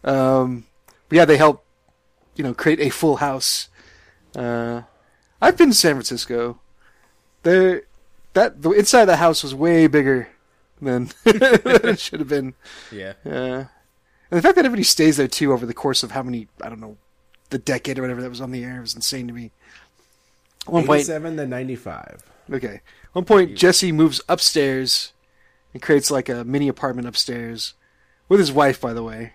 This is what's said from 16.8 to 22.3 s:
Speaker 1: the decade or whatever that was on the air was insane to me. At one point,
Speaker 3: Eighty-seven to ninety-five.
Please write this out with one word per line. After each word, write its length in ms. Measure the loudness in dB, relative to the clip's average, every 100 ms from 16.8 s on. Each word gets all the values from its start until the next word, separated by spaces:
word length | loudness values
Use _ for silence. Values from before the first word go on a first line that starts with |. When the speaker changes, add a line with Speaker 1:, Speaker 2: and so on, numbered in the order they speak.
| -20 -20 _ _ _ _ _
Speaker 1:
the 80 | -10
decade 420 | -4 -6 -6 -8
or 40 |
whatever 180 | -6 -8
that 80 | -10
was 100 | -12
on 120 | -12
the 120 | -10
air 160 | -10 -12
was 160 | -12 -8
insane 320 | -8 -6 -10
to 60 |
me. 180 | -12 -16 _ _ -20 _ _ _ _ _ _ _ _ -2
At 60 |
one 140 | -2 2
point, 140 | 2
Speaker 3:
Eighty-seven 360 | 2 -6 -8 -8
to 100 | -8
ninety-five. 760 | -8 -10 -12 -12 -16 -18 -20 _